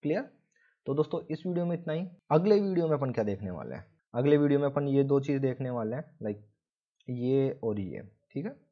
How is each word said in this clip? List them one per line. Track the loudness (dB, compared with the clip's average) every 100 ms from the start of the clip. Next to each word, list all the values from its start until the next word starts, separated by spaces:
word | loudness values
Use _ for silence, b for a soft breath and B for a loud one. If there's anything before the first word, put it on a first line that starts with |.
क्लियर। | -2 -4 -4 _ _ _ _ _ -6
तो |
दोस्तों, | -2 -2 -2 -6
इस | -8 -4
वीडियो | -2 -2
में | -4
इतना | -4
ही। | -6 -6 -12 _
अगले | 2 6 4
वीडियो | 4 0 2
में | 0
अपन | 0
क्या | 0
देखने | -2 -2 -6
वाले | -8 -10
हैं, | -12 -14 _ _
अगले | 0 4 6
वीडियो | 6 4
में | 2
अपन | 0 0
ये | 2
दो | 4 2
चीज़ | 2 0
देखने | 0 -2 -4
वाले | -4 -4 -4
हैं, | -8 _
लाइक, | -8 -8 -12 _ _ _ _ _ -10
ये | -4 0 2 2 0
और | -2 -2
ये, | -4 -10 -14 _ _
ठीक | -8
है। | -8 -12 _